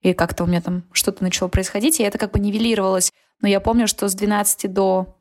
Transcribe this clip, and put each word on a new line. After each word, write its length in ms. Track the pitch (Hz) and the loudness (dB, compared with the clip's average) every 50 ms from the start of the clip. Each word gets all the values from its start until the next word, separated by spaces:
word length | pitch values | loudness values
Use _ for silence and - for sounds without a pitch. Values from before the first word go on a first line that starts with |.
и 120 | _ 185 180 | _ 0 0
как-то 300 | - 170 170 - - 175 | 2 -2 -4 -2 -4 -2
у 40 | 175 | 0
меня 140 | 175 175 | 0 0
там 220 | 170 - 180 180 175 _ | 0 -2 -6 -6 -8 _
что-то 320 | _ - - - 196 - 196 | _ -2 -2 -2 -2 -2 -4
начало 260 | 180 - - 190 180 | -4 -2 -2 -4 0
происходить, 500 | - 185 190 - - 202 214 302 294 - | 0 -2 -2 0 -4 0 0 0 2 2
и 40 | 226 | 0
это 140 | 202 196 - | 0 0 -2
как 140 | 226 208 | -6 -2
бы 80 | - - | -2 -2
нивелировалось. 720 | 202 208 202 214 226 233 226 208 190 190 190 185 180 - _ _ _ _ _ _ | 0 0 0 0 0 0 0 2 2 0 2 2 0 -2 _ _ _ _ _ _
Но 60 | - 202 | 2 2
я 120 | 196 196 | 2 2
помню, 280 | 196 226 226 240 233 208 | 2 2 2 2 2 2
что 200 | - - - 202 | 0 -2 -2 -4
с 80 | 190 | -2
двенадцати 520 | 190 208 208 208 208 208 202 - - - 202 | -2 0 0 0 2 0 0 -2 -2 -4 -4
до 500 | 185 196 196 190 190 185 185 185 - _ | 0 2 2 2 2 0 -2 -4 -12 _